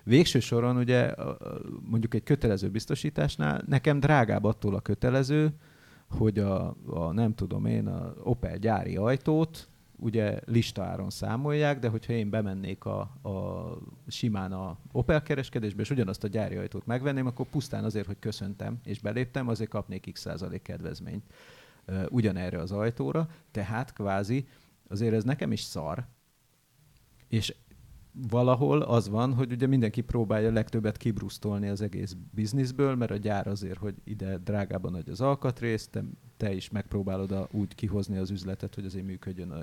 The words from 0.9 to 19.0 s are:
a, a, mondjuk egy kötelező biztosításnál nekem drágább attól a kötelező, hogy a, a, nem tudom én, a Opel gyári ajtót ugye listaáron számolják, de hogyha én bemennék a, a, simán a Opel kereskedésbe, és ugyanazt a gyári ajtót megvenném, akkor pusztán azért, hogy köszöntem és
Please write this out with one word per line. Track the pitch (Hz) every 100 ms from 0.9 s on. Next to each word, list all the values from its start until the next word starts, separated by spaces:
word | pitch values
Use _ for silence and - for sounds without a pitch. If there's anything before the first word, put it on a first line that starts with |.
| 123
a, | 117 - -
a, | - - - - -
mondjuk | - 113 117
egy | 110
kötelező | - 143 117 95 95
biztosításnál | 107 - 151 151 147 147 - - - -
nekem | 139 156 143
drágább | 139 147 110 101
attól | 104 104 104
a | 98
kötelező, | - 101 123 131 131 151 156 151 - - - - -
hogy | - 110 104
a, | 101 95 90 - -
a, | 82 82
nem | 95 117
tudom | 110 95 101 107
én, | 110 104
a | 87 90 -
Opel | - 120 90 85
gyári | 110 101 92 92
ajtót | 110 135 - 156 160 - - - _ -
ugye | 117 110 107 104 -
listaáron | 117 - - 90 90 95
számolják, | - 98 113 147 147 147 139
de | 120
hogyha | 110 -
én | 117 104
bemennék | 110 104 95 98 95
a, | 107 101 98 -
a, | 101 95 92 90 85 82 - - -
simán | - 123 101 95
a | 92 95 82 -
Opel | - 120 151
kereskedésbe, | 151 143 131 135 107 101
és | 110
ugyanazt | 139 95 -
a | 107
gyári | 110 98 95
ajtót | 95 95 -
megvenném, | 123 139 135 127
akkor | 120 127
pusztán | 147 - 107
azért, | 107 104 98
hogy | 101
köszöntem | 110 - 98 101 101 120
és | - 101